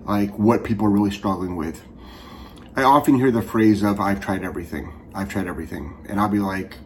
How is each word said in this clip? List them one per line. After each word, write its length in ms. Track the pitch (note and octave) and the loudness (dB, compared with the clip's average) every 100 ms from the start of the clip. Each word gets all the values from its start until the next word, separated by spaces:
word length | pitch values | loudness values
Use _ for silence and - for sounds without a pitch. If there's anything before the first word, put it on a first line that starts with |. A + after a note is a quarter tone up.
like, 320 | - G2+ G2+ - | -2 0 -2 2
what 260 | G#2+ A2+ | 4 4
people 240 | - G#2 G#2+ | 0 0 2
are 40 | |
really 220 | G2+ G2+ | 4 2
struggling 440 | G2 G#2 F2+ F2+ F2+ | 0 -4 -4 -4 -6
with. 280 | D#2+ D#2+ - - - - - - - - - - | -8 -8 -18 -20 -20 -20 -20 -20 -20 -20 -10 0
I 60 | |
often 320 | C3+ C#3+ C#3+ | 4 4 4
hear 160 | C3+ C3 | 4 4
the 100 | A2+ | 2
phrase 420 | A2 A2+ A2 G2+ | 0 4 6 6
of, 160 | G#2 G2 | 2 0
"I've 220 | G2 G2 | 0 -2
tried 220 | - F#2 | -2 -4
everything. 500 | F2+ F#2 E2+ D2+ - - - | -4 -8 -8 -8 -10 -14 -14
I've 160 | F#2+ G2 | -10 -6
tried 160 | G#2 F2 | -4 -6
everything." 480 | D2 D#2+ D#2+ D2 - - | -8 -10 -10 -12 -14 -8
And 140 | G2+ | -2
I'll 80 | G#2 | 0
be 120 | G#2 | 0
like 360 | G2 F2 F2+ - | -2 -4 -8 -14